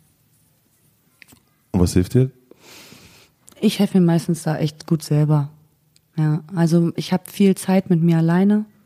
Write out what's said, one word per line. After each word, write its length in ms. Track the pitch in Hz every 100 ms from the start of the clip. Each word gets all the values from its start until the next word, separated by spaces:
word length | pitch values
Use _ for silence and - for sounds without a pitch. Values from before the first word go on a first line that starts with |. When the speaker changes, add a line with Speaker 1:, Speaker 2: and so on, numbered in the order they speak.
| _ _ _ _ _ _ _ _ _ _ _ _ - _ _ _ _
Speaker 1:
Und 80 | 90
was 120 | 87
hilft 220 | - 90
dir? 160 | 123 131 _ _ _ - - - - - - _ _ - -
Speaker 2:
Ich 180 | 220 -
helfe 200 | 202 190
mir 60 | 170
meistens 360 | 165 165 160
da 140 | 156 151
echt 300 | 151 - -
gut 160 | 160
selber. 480 | - 147 151 151 143 - _ _ _ _ _ -
Ja, 260 | 151 151 -
also 380 | 175 165 170 170 -
ich 160 | -
hab 160 | 185 -
viel 240 | - 196
Zeit 360 | 185 - 190 -
mit 120 | 170
mir 160 | 170 165
alleine. 460 | 165 175 202 208 214 _